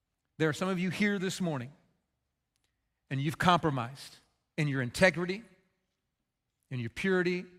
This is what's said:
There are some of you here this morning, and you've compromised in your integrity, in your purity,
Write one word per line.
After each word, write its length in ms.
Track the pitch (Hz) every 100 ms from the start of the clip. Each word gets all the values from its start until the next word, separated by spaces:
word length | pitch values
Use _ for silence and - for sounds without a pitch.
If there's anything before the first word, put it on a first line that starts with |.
| _ _ _ -
There 120 | 156
are 40 |
some 140 | 131 185
of 120 | 185
you 100 | 185
here 280 | - 208 202
this 220 | 185 -
morning, 320 | 175 139 123 - _ _ _ _ _ _ _ _ _ _ _ _ -
and 120 | 135
you've 160 | 151 -
compromised 800 | 185 175 160 135 117 139 - - _ _ _ -
in 100 | 147
your 140 | 135
integrity, 600 | 120 - 185 160 180 190 - _ _ _ _ _ _ _ _ _ _ _ -
in 100 | 127
your 80 | 113
purity, 560 | - 196 185 180 180 180